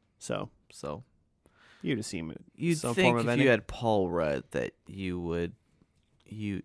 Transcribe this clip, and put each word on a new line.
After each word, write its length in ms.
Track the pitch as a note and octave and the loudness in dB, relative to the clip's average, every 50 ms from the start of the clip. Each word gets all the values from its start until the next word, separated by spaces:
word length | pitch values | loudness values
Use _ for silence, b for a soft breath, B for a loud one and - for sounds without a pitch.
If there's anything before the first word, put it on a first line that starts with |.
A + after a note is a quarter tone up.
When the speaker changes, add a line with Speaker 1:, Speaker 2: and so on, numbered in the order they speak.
| _ _ _ - | _ _ _ -16
Speaker 1:
So 300 | - - - G2 - - - _ _ _ | -8 -6 -4 -4 -4 -8 -12 _ _ _
Speaker 2:
So 300 | - - - C#2+ D2 A2 - _ _ _ _ _ _ _ _ b b b b b b b | -16 -10 -8 -8 -8 -8 -10 _ _ _ _ _ _ _ _ b b b b b b b
Speaker 1:
you'd 160 | b E3 C#3 G#2+ | b -4 -4 -2
assume 320 | A2 - - E2+ E2 D#2 | -4 -6 -6 -6 -6 -8
it, 100 | - - - - _ | -10 -12 -16 -18 _
Speaker 2:
you'd 240 | - D#3+ E3+ E3 D#3 | -4 0 0 0 0
Speaker 1:
some 160 | - A#2+ A#2 | 0 0 2
Speaker 2:
think 120 | F#3+ - - | 4 4 4
Speaker 1:
form 100 | A#2+ A#2 | 4 4
of 60 | A2+ | 2
Speaker 2:
if 40 | A#2 | 2
Speaker 1:
ending. 120 | A#2+ C#3+ C#3 | 4 6 6
Speaker 2:
you 60 | C3 | 6
had 160 | A#2 G#2 - | 6 4 2
Paul 420 | - - - A#2+ A2+ G#2+ G2+ F#2 F2 | -6 -8 -2 0 2 4 4 2 2
Rudd 360 | E2+ E2+ D#2+ D2+ C#2+ B1+ - - | 2 2 2 2 0 -2 -4 -4
that 200 | - C2+ A#1 - - _ _ | -2 -2 -2 -2 -6 _ _
you 320 | - - G2 F#2+ F#2 F2+ F2+ | -16 -10 -6 -4 -4 -4 -2
would, 320 | E2+ E2+ E2 E2+ F2 F2+ - _ _ _ _ _ _ _ _ _ _ _ _ _ _ | -2 -2 0 0 -2 -2 -4 _ _ _ _ _ _ _ _ _ _ _ _ _ _
you, 380 | - G#2 A2 G#2+ G2+ G2 F2+ | -16 -10 -6 -4 -4 -4 -4